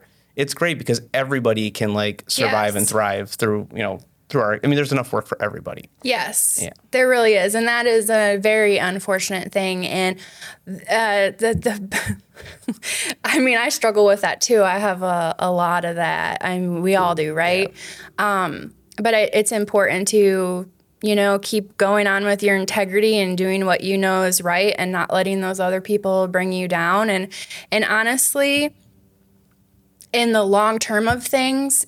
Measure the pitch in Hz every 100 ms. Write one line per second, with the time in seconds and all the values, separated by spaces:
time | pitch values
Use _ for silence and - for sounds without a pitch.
0 | _ _ _ - 143 - 170 143 - 117
1 | 117 131 135 135 120 110 107 - 107 104
2 | 104 101 - - 113 107 104 101 104 107
3 | 101 101 98 - 110 104 98 101 101 92
4 | - _ _ 139 107 107 143 143 135 135
5 | 120 110 - - 104 - - - - _
6 | 254 233 165 - - - - - _ 254
7 | 254 247 220 202 190 220 233 233 240 226
8 | 214 220 208 202 214 220 208 196 180 190
9 | 202 190 - 190 185 196 190 180 180 180
10 | 185 185 - - - - - 190 - 220
11 | 220 202 196 196 226 190 202 208 190 175
12 | - 196 _ - - - - - - -
13 | 339 - 220 302 254 233 254 - 226 208
14 | 208 208 180 - - 220 190 190 208 185
15 | 185 175 165 - 180 175 175 175 170 170
16 | 165 160 82 - 180 180 180 170 185 196
17 | 175 165 156 156 170 185 196 - - -
18 | - - 208 196 175 123 - - _ -
19 | 226 220 214 214 208 220 208 208 190 180
20 | 196 214 196 190 185 180 185 _ _ _
21 | 214 208 202 196 202 214 202 - 196 208
22 | 202 196 202 202 202 196 190 214 190 196
23 | 220 214 185 180 190 190 190 175 190 196
24 | 190 190 185 180 175 175 202 - 180 185
25 | - 185 190 196 190 190 180 190 190 208
26 | 196 190 185 185 185 185 180 175 170 196
27 | 226 190 196 - - - - 214 - 214
28 | 226 254 - 285 277 285 294 - _ _
29 | _ _ _ _ _ _ _ _ _ _
30 | - 240 233 220 196 202 214 220 - 214
31 | 226 240 - 269 262 262 277 -